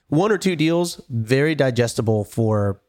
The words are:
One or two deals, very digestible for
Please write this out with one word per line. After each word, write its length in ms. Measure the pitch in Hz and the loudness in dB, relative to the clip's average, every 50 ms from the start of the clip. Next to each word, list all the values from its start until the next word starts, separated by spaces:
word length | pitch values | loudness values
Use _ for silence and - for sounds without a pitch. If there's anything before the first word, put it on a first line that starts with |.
| _ - | _ -2
One 220 | 147 156 190 220 | 0 2 2 2
or 80 | 208 175 | 0 0
two 160 | - 190 180 | 0 0 0
deals, 460 | 147 156 160 170 175 175 170 - - - - | 2 2 2 2 0 0 -2 -6 -10 -12 -8
very 480 | 123 117 110 110 127 135 147 160 156 | -6 -4 -2 0 0 2 2 2 0
digestible 680 | 143 139 127 120 117 117 113 - - 113 113 110 104 101 | 0 0 0 2 0 0 0 -2 -2 0 0 0 0 -2
for 560 | - - 120 113 110 107 104 101 101 95 - _ | -4 -4 -2 0 0 0 0 0 -2 -4 -6 _